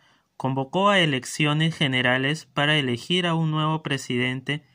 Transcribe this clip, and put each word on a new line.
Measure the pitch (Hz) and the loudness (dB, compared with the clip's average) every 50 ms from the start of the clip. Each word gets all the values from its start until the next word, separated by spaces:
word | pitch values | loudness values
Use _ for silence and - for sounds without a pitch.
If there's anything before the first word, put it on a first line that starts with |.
| _ _ _ _ _ _ _ | _ _ _ _ _ _ _
convocó | - - 131 135 135 135 135 - 175 196 202 | -6 -4 -2 -2 -2 -4 -2 0 2 4 4
a | 202 190 | 4 4
elecciones | 175 156 139 127 123 - - - 156 147 147 156 160 165 156 | 4 2 0 -2 -4 -6 -4 0 0 2 2 2 2 0 0
generales | - 160 135 131 131 127 123 127 127 135 139 156 156 - | 0 0 0 0 2 2 2 2 2 0 -2 -2 -4 -8
para | - - - 143 147 151 | -8 -4 -2 0 2 2
elegir | 151 139 127 120 117 - - 175 185 175 | 2 0 0 -2 -4 -4 -2 -2 0 0
a | 175 165 | 0 0
un | 165 165 156 | 0 0 0
nuevo | 156 156 151 156 160 156 - | 0 0 0 0 -2 -2 -4
presidente | - 143 131 - - 127 123 123 127 127 131 127 - 143 151 - _ _ | -4 -6 -4 -4 -4 -2 -2 0 -2 -2 -4 -4 -4 -6 -6 -6 _ _